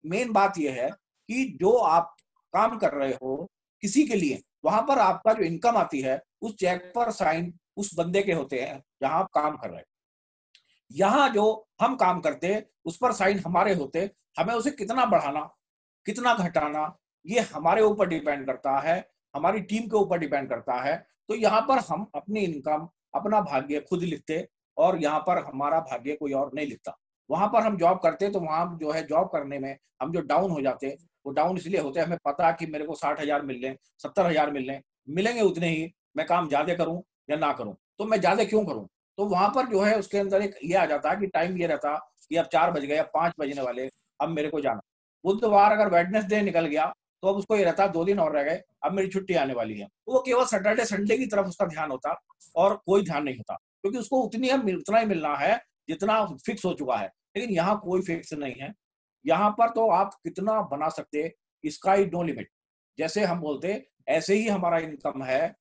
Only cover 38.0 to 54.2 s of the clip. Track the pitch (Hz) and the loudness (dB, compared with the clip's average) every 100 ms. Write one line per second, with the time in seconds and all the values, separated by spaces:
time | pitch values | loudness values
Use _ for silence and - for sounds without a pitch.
38 | 220 220 170 208 214 214 185 117 98 _ | -2 2 2 2 2 0 0 -6 -10 _
39 | _ - 208 180 208 262 262 196 208 220 | _ -6 -2 2 2 2 0 2 4 2
40 | 196 202 196 190 202 - 151 190 165 147 | 0 -2 2 0 0 -6 0 2 2 0
41 | 151 196 190 165 175 185 170 143 147 147 | 0 -2 -2 0 -2 -2 -2 -2 -2 -4
42 | - _ _ 165 160 160 175 160 139 151 | -8 _ _ -2 0 2 2 0 -2 -2
43 | 147 151 170 165 139 139 127 120 131 _ | 0 0 0 -2 -6 -4 -4 -4 -8 _
44 | _ _ 156 160 151 151 139 110 _ _ | _ _ -4 -2 -2 -2 -2 -4 _ _
45 | _ _ 180 208 226 202 208 214 202 170 | _ _ -2 0 4 6 8 6 4 4
46 | 180 214 190 214 202 170 160 151 165 - | 4 0 0 0 2 0 0 0 -2 -4
47 | _ _ 190 196 196 214 175 - 196 165 | _ _ 0 0 0 2 4 4 2 2
48 | 180 202 156 147 143 180 - _ - 196 | 0 2 2 2 0 -4 -8 _ -4 -2
49 | 190 190 190 170 135 120 110 104 101 _ | -2 -4 0 0 0 -2 -4 -6 -12 _
50 | - 254 254 247 254 208 202 220 220 196 | 0 0 2 2 2 2 2 2 0 -2
51 | 208 233 240 202 185 - 180 156 156 131 | 0 0 2 0 0 -2 -4 -2 -6 -4
52 | 147 - _ _ - 165 196 208 - 196 | -6 -8 _ _ -6 2 2 2 2 2
53 | 175 147 147 123 - 92 _ _ 196 247 | 2 -4 -4 -8 -10 -14 _ _ -6 -4
54 | - 262 | 0 0